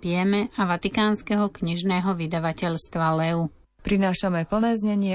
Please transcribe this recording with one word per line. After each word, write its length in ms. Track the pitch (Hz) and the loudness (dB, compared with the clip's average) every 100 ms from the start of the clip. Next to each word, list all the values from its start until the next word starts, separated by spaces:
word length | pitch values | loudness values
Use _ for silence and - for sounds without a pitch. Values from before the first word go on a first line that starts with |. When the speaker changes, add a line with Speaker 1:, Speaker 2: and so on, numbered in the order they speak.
Speaker 1:
Pieme 540 | 175 175 190 202 - - | -2 0 2 2 0 -2
a 80 | |
Vatikánskeho 880 | 185 175 196 - 214 208 - 208 208 | 0 0 0 0 2 0 -2 0 0
knižného 640 | - 170 170 190 180 185 175 | -2 -4 -2 0 0 0 -2
vydavateľstva 920 | 160 170 160 160 180 165 - 170 160 160 | -2 -2 -2 -2 -4 -4 -4 -2 0 2
Leu. 320 | 165 170 160 - _ _ | 0 0 -2 -6 _ _
Speaker 2:
Prinášame 640 | - 202 190 180 196 175 160 | 0 2 2 0 0 -2 0
plné 240 | 214 233 226 | 0 2 2
znenie 360 | 208 202 196 | 0 0 0